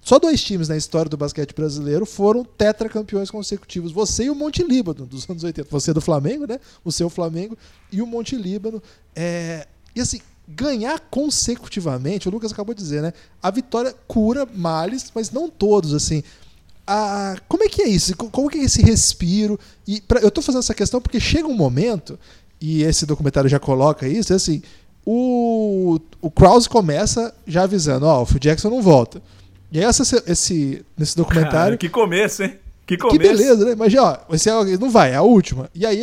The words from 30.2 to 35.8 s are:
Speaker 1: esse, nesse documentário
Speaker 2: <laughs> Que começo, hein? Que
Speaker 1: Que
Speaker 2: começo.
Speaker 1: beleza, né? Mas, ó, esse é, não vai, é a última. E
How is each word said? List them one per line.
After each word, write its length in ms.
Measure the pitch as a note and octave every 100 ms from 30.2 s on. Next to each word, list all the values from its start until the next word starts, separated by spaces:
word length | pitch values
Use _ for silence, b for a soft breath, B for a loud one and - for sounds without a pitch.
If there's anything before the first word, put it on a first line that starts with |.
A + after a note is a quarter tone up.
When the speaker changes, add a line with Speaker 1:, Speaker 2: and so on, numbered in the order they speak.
| -
Speaker 1:
esse, 580 | F3 - F3 C#3 C3+ - -
nesse 200 | D3+ -
documentário 600 | E3 E3 D#3 D#3 F3+ A#3
Speaker 2:
<laughs> 20 |
Que 100 | E3+
começo, 540 | A#3+ G#3 F3 G#3 -
hein? 140 | F#3+ - - - -
Que 100 | F3
Speaker 1:
Que 60 |
Speaker 2:
começo. 160 | - D#3
Speaker 1:
beleza, 460 | F3+ G3+ C4 A#3
né? 100 | A3 A3+
Mas, 180 | A3
ó, 320 | B3 G#3+ C#3 -
esse 160 | D#3+ G#3
é, 260 | A3+ G3 F#3
não 120 | B3+
vai, 220 | A3+ C#3+
é 40 | C3
a 60 |
última. 480 | G3 A3+ - B2+ C3
E 120 | E3